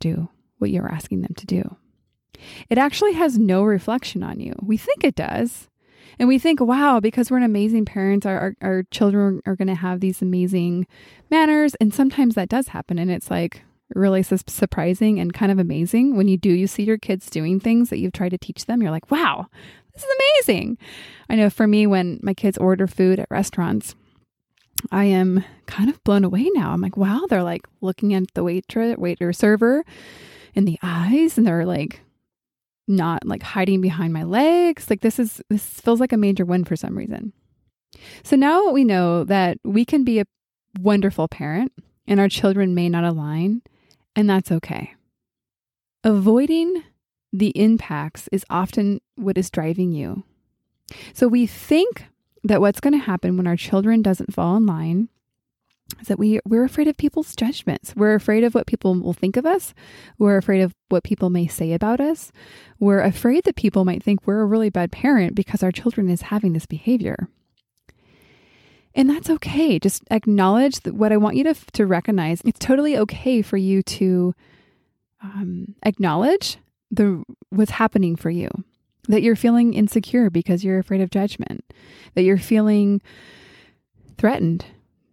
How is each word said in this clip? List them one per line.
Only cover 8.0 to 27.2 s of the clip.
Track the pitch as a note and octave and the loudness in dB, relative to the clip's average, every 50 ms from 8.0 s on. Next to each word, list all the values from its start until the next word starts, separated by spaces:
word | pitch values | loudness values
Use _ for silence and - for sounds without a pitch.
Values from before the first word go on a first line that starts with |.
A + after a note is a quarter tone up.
| F#3+ G3 G3+ G3+ F#3+ | 0 2 2 2 0
our, | G3+ F#3+ - | -2 -2 -2
our, | - F#3+ - - | -4 -6 -6 -6
our | F#3+ F#3+ F#3+ F#3 F#3 - | -4 -2 -2 -2 -4 -6
children | - - A3 G3+ G3 G#3 G3+ G3 F#3+ - - | -2 0 2 2 4 2 2 2 0 -2 -4
are | G3 F#3+ | -6 -4
gonna | F#3 F#3+ F#3+ F#3 | -2 -2 -2 -2
have | E3 F3+ F3+ F#3 F3+ | -2 -4 -4 -4 -2
these | F#3+ F#3 F#3 - | -2 -4 -2 -2
amazing | F#3+ F#3 F3+ F3+ F3+ F3+ F#3+ F3+ E3+ F3 F3 F3+ F3+ - _ - - - - _ _ _ | -2 -2 0 0 0 0 0 0 0 0 -2 -4 -6 -6 _ -20 -20 -20 -20 _ _ _
manners." | D4+ D#4+ D#4 D4+ D4+ D4+ D4+ C#4+ - | 2 2 4 4 4 2 2 0 0
And | - A3 G#3 - | 0 0 0 2
sometimes | - C4+ C4+ - C#4+ C4 A#3 A3 | 2 0 2 2 2 2 2 2
that | G#3 F3+ - | 0 -2 -2
does | A3 C4 C4+ - | -2 -4 -4 -4
happen. | - E3+ - - F3 E3+ | -10 -12 -8 -6 -4 -2
And | F3 F#3 | -2 -2
it's, | F3+ - - - | -2 -4 -4 -6
like, | F3+ F3 E3+ - - - - _ _ _ _ _ - | -4 -4 -4 -6 -8 -12 -20 _ _ _ _ _ -2
really | F#3 G3 G3 F#3+ F#3+ | 0 2 2 2 2
sus-, | F3+ - G3 F#3+ - | 0 0 -2 -4 -4
surprising | - - - G#3 - - - D#3 F3 F#3 - A3 G#3+ G#3+ F3+ | -8 -4 -4 -2 -2 -2 -2 -2 -2 0 2 2 2 2 0
and | F3 F3 | -2 -4
kind | E3+ - G#3 G3 | -2 -2 0 2
of | G3 F#3+ | 2 2
amazing | F3 E3+ D3 D#3 E3+ F3 - A#3 B3+ C#4+ B3+ | 0 0 -2 -2 -2 0 2 2 2 2 2
when | G3 G3 G3 | 2 2 2
you | F#3+ | 2
do, | E3+ - G3 | 2 2 2
you | F3 F3+ F#3+ | 2 2 0
see | F#3 - - | -2 -2 -2
your | G3+ A3 A3 G#3+ | -2 0 -2 -2
kids | - - F#3+ F#3+ - - | -2 -6 -6 -6 -6 -8
doing | - E3 D#3 E3 F#3 G3 | -8 -4 -2 -2 -2 -2
things | - A#3 A3+ A#3 A#3+ - | 0 2 2 2 2 0
that | - - | -2 -4
you've | F#3 F#3 | -6 -6
tried | - - F3+ F3+ | -4 -4 -4 -4
to | F3+ - | -4 -6
teach | - - - - - | -8 -12 -14 -12 -8
them. | - A#3 A#3+ | -4 -2 -2
You're | G#3+ D#3+ | -2 -2
like, | D#3+ E3 - _ | -4 -6 -4 _
"Wow, | C#4 D#4+ E4+ - - - F#3+ - _ - - - - _ _ _ _ | -2 0 0 -2 -2 -4 -10 -14 _ -20 -20 -20 -20 _ _ _ _
this | - C#5 | -10 -4
is | C5+ C5+ C5+ C5+ C#5+ D5+ C#5 A#4+ | -4 0 2 2 4 4 2 2
amazing." | - G#3 - - - A#3 - - - - - - - - - - - | 2 0 0 -2 -6 -8 -10 -12 -20 -20 -20 -20 -20 -20 -20 -8 -2
I | A3+ | 0
know | A3 G#3 G3+ | 2 2 2
for | - - A3 | 2 2 2
me, | G#3 G#3 G#3+ G#3+ | 4 4 4 4
when | G#3 G3 F#3 F3+ F3 - - | 4 2 0 0 -4 -6 -6
my | - G3 F#3+ | -6 -6 -4
kids | - - G3 F#3+ - | -2 -2 -2 0 2
order | F#3+ F#3 F#3 F#3+ G3 | 2 2 2 2 0
food | F3+ - - F#3 F#3 F#3+ G3 | -2 0 0 2 2 2 0
at | - - | -2 -4
restaurants, | - F3+ G3+ - - F#3+ E3+ - G2+ G#2+ - - - _ _ _ _ _ _ _ _ _ _ _ _ _ _ _ _ - - - | -4 -4 -4 -4 -4 -4 -4 -2 -4 -4 -6 -10 -16 _ _ _ _ _ _ _ _ _ _ _ _ _ _ _ _ -10 -8 -2
I | F#3+ G3 G3+ | 0 2 2
am | G3+ F#3+ F#3 F#3 F#3 F3+ F#3+ - - - _ _ | 2 2 2 2 2 0 0 -2 -4 -14 _ _
kind | - - - G3+ C4 | -10 -4 -2 -2 -2
of | D#4 - _ | -2 -2 _
blown | A3+ G3+ G3+ F#3+ | 2 2 2 2
away | F#3 F#3 G3+ C4+ F#4 | 2 0 0 0 0
now. | G4+ C#4 E3 C3+ | 0 0 0 -2
I'm | E3 F3 | -2 -4
like, | F#3+ F#3 - | -4 -4 -2
"Wow," | G3 F#3+ G3 G#3 C#4+ | -2 0 0 0 -2